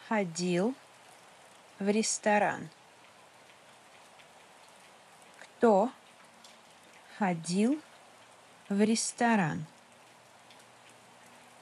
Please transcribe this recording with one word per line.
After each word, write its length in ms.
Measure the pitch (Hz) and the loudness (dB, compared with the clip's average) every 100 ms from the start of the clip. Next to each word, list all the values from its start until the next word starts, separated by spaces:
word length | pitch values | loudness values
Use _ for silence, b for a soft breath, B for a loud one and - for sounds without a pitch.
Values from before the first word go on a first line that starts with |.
| - | -4
ходил 640 | 220 180 160 180 175 220 269 - - - - - - - - - - | -2 -2 -4 -2 0 -2 -4 -16 -20 -20 -20 -20 -20 -20 -20 -20 -6
в 100 | 196 | -2
ресторан? 840 | 214 214 - 214 208 175 151 156 - - - - - - - - - - - - - - - - - - - - - - - - - - - | 0 0 -2 2 2 2 -4 -12 -18 -20 -20 -20 -20 -20 -20 -20 -20 -20 -20 -20 -20 -20 -20 -20 -20 -20 -20 -20 -20 -20 -20 -20 -20 -20 -20
Кто 520 | - - 233 196 247 - - - - - - - - - - - - - | -16 2 4 6 2 -4 -20 -20 -20 -20 -20 -20 -20 -20 -20 -20 -20 -4
ходил 600 | 190 170 165 190 233 302 - - - - - - - - - | -4 -4 -4 0 0 -2 -8 -20 -20 -20 -20 -20 -20 -20 -6
в 120 | 202 | 0
ресторан? 840 | 214 226 - - 233 214 160 175 151 - - - - - - - - - - - - - - - - - - - | 0 0 -4 -2 0 2 0 -4 -10 -16 -20 -20 -20 -20 -20 -20 -20 -20 -20 -20 -20 -20 -20 -20 -20 -20 -20 -20